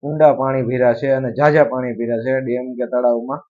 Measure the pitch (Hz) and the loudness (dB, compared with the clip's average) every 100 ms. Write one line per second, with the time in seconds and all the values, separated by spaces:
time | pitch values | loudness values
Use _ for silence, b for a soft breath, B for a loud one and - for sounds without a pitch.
0 | 143 151 156 127 131 135 120 127 123 120 | -6 4 4 6 0 -2 -2 2 2 2
1 | 139 135 131 117 147 151 135 127 127 110 | 0 -2 -2 0 2 4 2 0 -6 -6
2 | 117 117 120 131 131 123 127 120 120 123 | -4 -4 -2 -4 -2 -6 -6 -8 -4 0
3 | 123 120 120 147 _ | 0 0 -4 -10 _